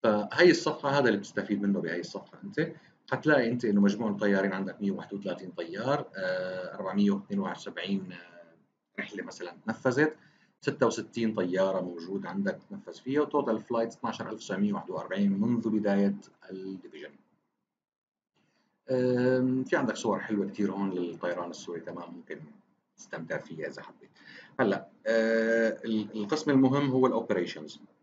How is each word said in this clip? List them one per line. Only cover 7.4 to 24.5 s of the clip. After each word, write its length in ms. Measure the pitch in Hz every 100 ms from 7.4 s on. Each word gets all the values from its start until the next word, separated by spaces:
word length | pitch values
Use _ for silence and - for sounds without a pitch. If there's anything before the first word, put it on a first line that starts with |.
| 92 85 - 85 90 98 92
آه، 880 | 87 87 85 85 82 _ _ _ -
رحلة 240 | - 92
مثلًا 280 | 85 - 90 - 107
تنفذت، 500 | 113 131 123 156 - - _ _ _
ستة 260 | - - 117
وستين 460 | 110 104 117 113
طيارة 480 | 110 92 92 95 95
موجود 440 | 90 85 85 98 87
عندك 340 | 95 98 - -
تنفذ 240 | 98 -
فيها، 280 | - 127 143
وتوتال 380 | 143 147 123 107
فلايت 300 | - 117 113
اثناشر 400 | - 117 - 107
ألف 100 | 110
تسعمية 340 | - 95 104
واحد 160 | 92 -
وأربعين 520 | 82 80 95 101 98
منذ 280 | 113 120 110
بداية 460 | 107 101 98 101 101 - _ -
الديفيجن. 600 | 95 95 95 90 76 73 71 _ _ _ _ _ _ _ _ _ _ _ _ _ _ _ _ -
آم، 720 | 127 127 123 127 127 127 131
في 120 | 131 165
عندك 200 | 127 -
صور 240 | 117 98
حلوة 280 | - 104 95
كتير 240 | - 98
هون 200 | 98 98
للطيران 580 | 90 87 80 87 87 87
السوري، 300 | 82 - 85
تمام، 340 | 85 85 -
ممكن 260 | 87 - 78 78 73 _ _ _ _
تستمتع 400 | - 85 82 78
فيها 300 | - 80 76
إذا 140 | -
حبيت. 280 | - - - _ - - -